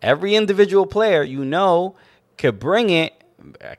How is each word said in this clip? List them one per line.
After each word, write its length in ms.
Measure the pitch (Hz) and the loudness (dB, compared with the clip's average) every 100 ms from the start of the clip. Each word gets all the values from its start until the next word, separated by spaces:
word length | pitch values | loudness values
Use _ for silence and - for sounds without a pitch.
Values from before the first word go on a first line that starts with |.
Every 340 | 113 147 196 214 | -2 -2 0 0
individual 500 | 208 202 202 196 196 | 0 2 4 2 0
player, 380 | 208 220 165 | 0 2 2
you 200 | 135 135 | 0 -6
know, 520 | 135 165 196 170 185 - _ _ _ - | -4 0 2 0 -2 -10 _ _ _ -4
could 220 | 139 101 | -4 -2
bring 300 | 127 208 226 | -2 0 2
it, 220 | 165 160 - _ _ - - - | 0 -2 -8 _ _ -20 -20 -20